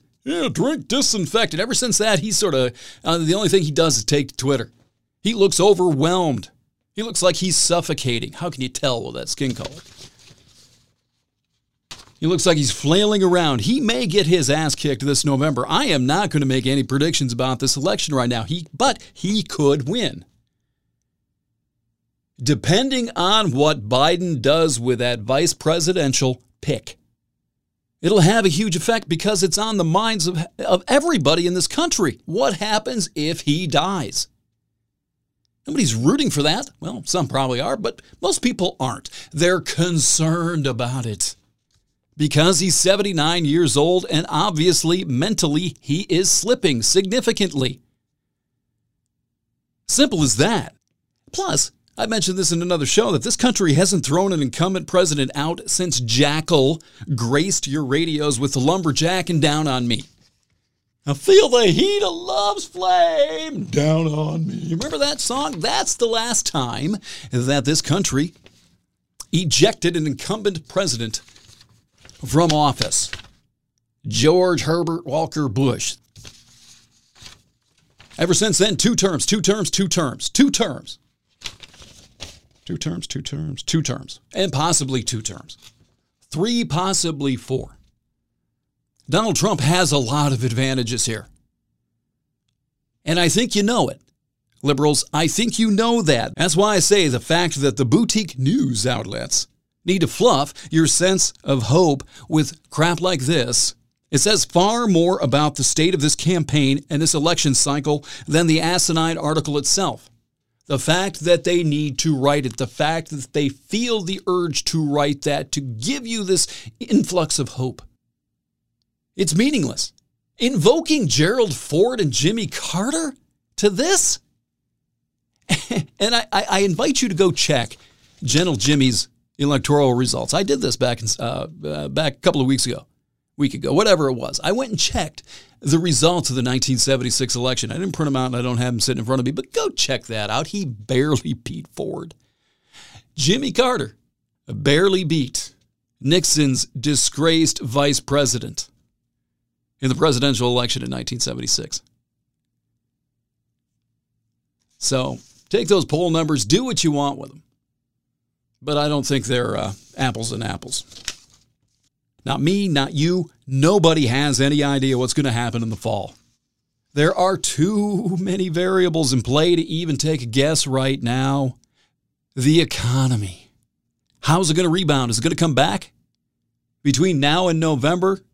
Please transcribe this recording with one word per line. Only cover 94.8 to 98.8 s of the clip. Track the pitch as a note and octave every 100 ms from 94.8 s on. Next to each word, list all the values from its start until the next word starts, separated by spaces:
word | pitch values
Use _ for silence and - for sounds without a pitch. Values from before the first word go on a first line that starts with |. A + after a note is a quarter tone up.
| D3 D3 -
I | D3+ E3
think | - A#3 -
you | A3
know | G3+ A#3 A#3
that. | D#3+ B2 - -
That's | F3
why | D#3 G#3 G3
I |
say | - G3+ D#3+
the | B2
fact | - E3 F3 C3+
that | C#3+ -
the |
boutique | B2 F3+ A3+ A3 F3+ B2+
news | C3 C4 C3+ A2+